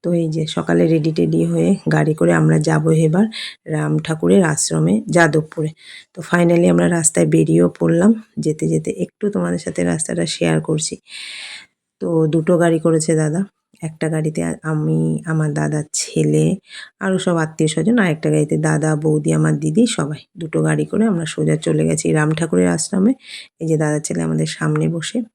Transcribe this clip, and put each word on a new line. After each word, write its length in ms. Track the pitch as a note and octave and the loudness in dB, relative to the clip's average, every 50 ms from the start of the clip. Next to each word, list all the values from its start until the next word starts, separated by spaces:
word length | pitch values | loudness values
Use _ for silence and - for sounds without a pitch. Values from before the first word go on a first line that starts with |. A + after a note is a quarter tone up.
| - | -2
তো 100 | F3+ F3 | 0 0
এই 160 | E3+ E3 D#3+ | 0 0 -2
যে 180 | D#3 D#3+ D#3+ D#3+ | -2 -4 -4 -4
সকালে 400 | - E3 D#3 D#3 E3+ E3+ E3+ D#3+ | -4 -4 -2 0 2 2 4 4
রেডি 240 | D#3+ D#3+ D3+ E3 | 2 2 2 0
টেডি 340 | D#3 E3 E3+ D#3+ D#3+ E3 E3 | 0 0 0 0 2 0 0
হয়ে 300 | E3+ E3+ E3 E3 F3 G3 G3 - D#3+ | 0 0 0 2 2 2 0 0 0
গাড়ি 220 | D#3 D#3 D#3 D#3 D#3 | 0 2 2 0 0
করে 200 | D#3 E3+ F3 E3+ | 2 2 2 4
আমরা 260 | D#3+ D#3 D#3 D#3 D#3+ | 4 4 4 4 2
যাবো 320 | D3+ D#3+ D#3+ D#3 D#3 D#3+ | 2 2 0 0 2 2
এবার 340 | D#3+ D#3 D#3+ D#3 D#3 F#3 G#3+ A3 A3 - - - - _ _ - | 2 4 2 2 4 2 2 0 -2 -8 -12 -12 -14 _ _ -6
রাম 320 | D#3 D3+ D3+ D3+ D#3 D#3 | -4 -4 -2 -2 -2 -2
ঠাকুরের 440 | D#3 D#3+ D#3+ D#3+ E3 F3 F#3 G3+ F3+ | -2 -4 -4 -2 2 4 4 4 4
আশ্রমে 580 | D#3+ D3+ D3+ - - E3 D#3+ D#3 E3 F#3+ A3 - - | 2 0 -2 -2 -2 0 0 2 2 2 0 0 0
যাদবপুরে। 580 | D#3 E3+ E3+ D#3+ D3+ D#3+ D#3 D#3 - - D3+ D#3 D#3 _ - - - - - _ _ | 2 4 4 4 4 0 -2 -2 -6 -6 -6 -6 -6 _ -20 -20 -20 -20 -20 _ _
তো 80 | - | -16
finally 500 | E3 - - F3 F3 E3+ F3 E3+ F3 F3+ | -8 -2 2 2 4 4 4 4 4 4
আমরা 180 | E3+ E3+ F3 E3+ | 4 4 2 2
রাস্তায় 360 | F3 E3+ D#3+ D#3+ - F3+ - | 0 0 0 0 2 2 2
বেরিয়েও 440 | D#3 D#3 - - D#3 D#3+ - - E3+ - - | 4 4 2 2 4 4 4 4 2 0 0
পড়লাম। 440 | - E3 E3 - F3+ G#3 A3+ A3 A3 _ _ - | 0 0 2 4 4 4 2 2 -2 _ _ -6
যেতে 300 | D#3 D#3+ D3+ D#3 D#3 D#3+ | -4 -4 -4 -2 -2 -2
যেতে 240 | E3 D#3+ D#3+ D#3+ | -2 -2 -2 -4
একটু 380 | - - F3 E3+ _ _ - G#3 | -6 -6 -6 -8 _ _ -6 -4
তোমাদের 300 | G3+ F#3+ F3 F3 F3 F3 | -2 -2 -2 -2 -4 -4
সাথে 240 | - F#3 E3+ - - | -6 -8 -4 -2 -2
রাস্তাটা 420 | - E3 D#3+ - - - F3 E2 | -2 0 -2 -4 -4 -4 -4 -4
শেয়ার 360 | D#3+ - - - E3 D#3+ D#3 | -4 -2 -2 0 0 0 0
করছি। 360 | D#3 - D#3+ D#3 D#3 - - - _ _ - - - - - - - - - - - _ _ _ _ _ _ _ | 0 -2 -4 -4 -4 -6 -10 -12 _ _ -18 -16 -16 -14 -16 -16 -16 -16 -16 -18 -20 _ _ _ _ _ _ _
তো 280 | F#3+ F3+ E3+ D#3+ D#3+ D#3 | -6 -2 0 2 2 2
দুটো 300 | D3 E3 D#3 D#3+ F3+ D#3+ | 0 0 2 2 2 4
গাড়ি 220 | E3+ E3+ E3 D#3+ | 4 2 2 2
করেছে 360 | D#3+ E3 D#3+ D#3+ D#3+ - E3 | 2 2 0 2 2 0 0
দাদা, 300 | D#3 D#3 D3+ D3+ F3 G3 G3+ _ _ _ _ _ _ | 2 2 0 0 -2 -4 -6 _ _ _ _ _ _
একটা 280 | - D#3+ D#3+ - - D#3 | -10 -10 -8 -6 -4 -4
গাড়িতে 340 | D#3+ D#3 D#3 D3+ D#3 E3 E3+ | -2 -2 -2 -2 -4 -4 -4
আ-, 140 | E3+ D#3+ - - | -4 -6 -6 -6
আমি, 600 | D#3 D#3+ D3+ D3+ D#3 D#3+ D#3+ D#3+ D#3+ D#3+ D#3 D#3+ | -4 -4 -2 0 0 0 0 0 0 -2 -4 -4
আমার 280 | D#3+ D#3+ D#3+ D#3 D3+ C#3+ | -4 -2 0 0 0 0
দাদার 300 | D#3 D3+ D3+ D3+ D3+ D3 - - | -2 -2 -2 -2 -4 -6 -6 -8
ছেলে, 640 | - - - - E3 D#3 D3+ D3+ D#3 D#3 D#3+ F#3 G3 _ _ - - - - _ _ | -8 -8 -4 -2 0 0 2 2 2 2 2 0 -2 _ _ -18 -18 -18 -18 _ _
আরও 200 | G3 F#3+ F#3+ F3+ | -4 -2 -2 -2
সব 160 | F#3 F#3 F3 | 0 0 0
আত্মীয় 320 | E3 D#3+ D#3 D#3+ - D#3+ D3+ | 0 -2 -4 -2 -2 -2 0
স্বজন, 320 | D#3 - D#3+ G3 A#3+ B3 | 0 0 0 2 2 2
আর 120 | G3 F3 | 2 2
একটা 180 | D3+ D#3 - D#3+ | 0 0 0 0
গাড়িতে 280 | D3+ D#3 D3+ D3+ D#3+ D#3 | 2 2 2 0 0 0
দাদা, 380 | D3+ D#3 D#3 D#3 D3+ D#3 D#3 | 0 2 0 2 2 0 0
বৌদি, 380 | D3+ D#3 D#3 D3+ D3+ D3 D#3+ D#3+ | 0 0 0 0 0 0 0 0
আমার 260 | D#3 D#3 D#3 D#3 D3 | 2 2 2 0 0
দিদি, 280 | D3 D#3 D#3 G#3+ A#3 A3+ | -2 0 2 2 2 2
সবাই। 320 | - - D#3 C3+ D3+ D3 - _ _ F#3+ | 2 -2 -4 -4 -6 -10 -12 _ _ -12
দুটো 240 | E3 D#3+ D#3+ D#3+ | -12 -6 -2 -2
গাড়ি 240 | D#3 D#3 D#3 D3+ D3+ | 0 0 0 0 -2
করে 200 | D#3 - - A3 | -2 0 0 0
আমরা 200 | A3+ G3 E3 E3 | 0 0 -2 -4
সোজা 300 | D#3+ - - D#3 D#3 D#3 | -6 -4 -2 0 0 0
চলে 300 | D#3 - E3+ D#3 D3+ D#3 | 0 0 -2 0 0 2
গেছি 260 | D#3+ D#3+ D#3 - E3+ | 0 0 0 0 0
রাম 200 | D#3+ D#3 D3+ D3+ | 0 2 2 0
ঠাকুরের 360 | D#3 D#3 E3 E3 F3 F3+ F3+ F3 | 0 -2 -2 -2 0 2 2 2
আশ্রমে। 460 | E3+ E3 - - - F#3+ F#3 A3 C4+ _ - - - - - - _ _ | 0 -2 -4 -4 -2 0 2 2 0 _ -6 -18 -18 -18 -18 -20 _ _
এই 80 | E3 D#3+ | -2 -2
যে 100 | D#3+ D3+ | 0 0
দাদার 220 | D#3 D3+ D3+ D3+ | 0 0 -2 -4
ছেলে 220 | D3+ - - E3+ | -4 -4 -4 -4
আমাদের 240 | E3 D#3+ D#3+ D#3 D#3+ | -2 -2 -2 -2 -2
সামনে 420 | D#3 D#3 - D#3 D#3 D3+ D3+ D#3 D#3+ | -4 -4 -4 -4 -2 -2 0 -2 -2
বসে। 340 | E3 E3+ D#3 - - A#3 A3+ A3 _ | -4 -4 -8 -6 -6 -8 -8 -8 _